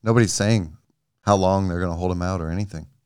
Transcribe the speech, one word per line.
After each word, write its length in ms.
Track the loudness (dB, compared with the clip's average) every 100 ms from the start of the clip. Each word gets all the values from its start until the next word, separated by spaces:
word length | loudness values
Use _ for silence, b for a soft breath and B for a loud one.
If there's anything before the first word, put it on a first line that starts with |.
Nobody's 300 | 2 2 2
saying 440 | 2 2 0 -2 -12 _ _ _ _
how 140 | 2 4
long 320 | 4 2 0
they're 120 | -2
gonna 140 | -4 -2
hold 160 | -2
him 100 | -2
out 200 | -2 -4
or 80 | -4
anything. 380 | -6 -6 -10 -16 _